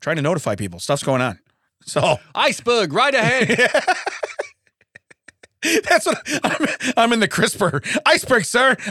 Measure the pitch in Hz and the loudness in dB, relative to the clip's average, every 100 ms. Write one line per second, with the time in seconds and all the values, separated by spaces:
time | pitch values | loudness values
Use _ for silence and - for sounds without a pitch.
0 | - 160 143 170 - 104 101 87 - 143 | -4 -2 0 -2 -2 -4 -6 -8 -4 -2
1 | - 131 127 92 _ _ _ _ - 151 | 0 0 0 -4 _ _ _ _ -6 0
2 | - 139 - - 269 - 233 240 180 165 | 2 0 -4 -2 -2 0 0 0 0 0
3 | 277 269 226 262 190 233 247 240 - 359 | 2 2 2 2 2 2 2 2 0 -2
4 | - - - - - _ _ _ _ - | -4 -10 -10 -10 -12 _ _ _ _ -20
5 | _ _ _ _ - _ 302 330 - 330 | _ _ _ _ -20 _ -2 0 2 2
6 | 349 262 - 285 - - 302 - 262 240 | 2 -4 -4 -4 -2 -2 -2 -4 -2 2
7 | 233 233 190 - 233 - 190 147 - - | 2 2 0 0 -2 0 -2 -2 -4 -2
8 | - 311 - 247 170 226 262 254 214 | 2 2 4 2 2 2 2 2 0